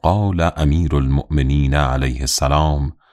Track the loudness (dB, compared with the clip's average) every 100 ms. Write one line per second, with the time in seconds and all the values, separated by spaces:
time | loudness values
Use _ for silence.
0 | 0 0 0 0 -2 0 0 2 2 0
1 | 0 -2 0 0 0 2 2 2 0 -2
2 | -2 -4 -4 -2 0 0 0 0 -4 -8
3 | _